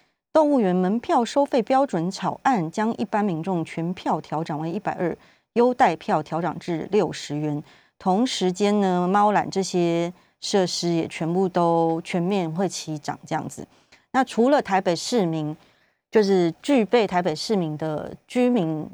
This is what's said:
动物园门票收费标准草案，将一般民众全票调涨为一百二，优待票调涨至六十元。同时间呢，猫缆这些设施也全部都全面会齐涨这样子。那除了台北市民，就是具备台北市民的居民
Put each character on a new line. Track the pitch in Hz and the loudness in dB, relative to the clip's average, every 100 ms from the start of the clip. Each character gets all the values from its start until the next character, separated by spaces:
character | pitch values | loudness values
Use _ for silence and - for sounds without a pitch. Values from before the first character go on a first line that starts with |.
| _ _ _ | _ _ _
动 | 311 302 | 2 4
物 | 277 | 4
园 | 190 | 2
门 | 180 185 226 | 2 2 0
票 | - 302 | 0 0
收 | 233 285 | 2 0
费 | 277 - | 0 0
标 | 208 262 277 | 2 2 2
准 | 175 175 | 0 -4
草 | - 175 - | -4 -6 -2
案， | - 233 160 | 0 0 -2
将 | 190 220 - | -2 -2 -2
一 | |
般 | 233 214 | -4 -2
民 | 208 160 | -2 -2
众 | 180 175 | -2 -4
全 | 156 - 165 | -4 -6 -6
票 | 185 294 175 | -4 -4 -4
调 | - 156 | -4 -6
涨 | 165 151 | -4 -6
为 | 160 | -6
一 | 196 | -6
百 | 170 | -6
二， | - 175 - _ _ _ | -4 -4 -6 _ _ _
优 | 226 247 | 2 2
待 | 247 233 | 4 2
票 | 160 - 175 | 2 -2 -2
调 | 151 160 | -2 -4
涨 | 170 165 | -4 -6
至 | - 165 - | -6 -6 0
六 | 208 160 | 0 0
十 | 151 - 147 | -2 -8 -4
元。 | 151 147 - - _ _ | -4 -4 -8 -18 _ _
同 | 190 185 254 | 0 2 2
时 | - 185 | 0 -2
间 | 180 202 208 | 0 2 2
呢， | 190 180 180 | 2 2 2
猫 | 208 208 | 2 4
缆 | 196 - | 2 0
这 | 190 | -2
些 | 185 180 170 170 170 180 _ _ | -2 0 2 2 -2 -6 _ _
设 | - 208 180 | -2 2 2
施 | - 175 | 0 -2
也 | 170 - | 0 -2
全 | - 165 | -4 -2
部 | 175 190 | 0 0
都 | 180 170 170 165 165 | 2 2 2 2 -2
全 | - 180 | -4 -2
面 | 175 202 165 | 0 0 -2
会 | 160 190 | -2 -4
齐 | - - 151 | -4 -8 -10
涨 | - - | -8 -10
这 | - | -6
样 | 156 - | -6 -6
子。 | - - _ _ _ _ | -12 -18 _ _ _ _
那 | 269 | -2
除 | 254 - 240 | 0 2 4
了 | 285 | 4
台 | - 190 | 2 0
北 | 190 165 | 0 -2
市 | - 240 175 | 0 0 0
民， | 160 151 156 _ _ _ _ _ | 0 -4 -8 _ _ _ _ _
就 | 226 | 2
是 | 196 196 170 - | 4 4 2 0
具 | - 277 | 2 2
备 | 208 247 202 | 4 2 2
台 | 180 | 0
北 | 180 151 | 0 -2
市 | - | -2
民 | 208 160 151 | -2 -2 -4
的 | 160 151 - - - | -4 -4 -6 -12 -6
居 | 247 247 | 0 2
民 | 240 160 156 156 | 2 0 -2 -6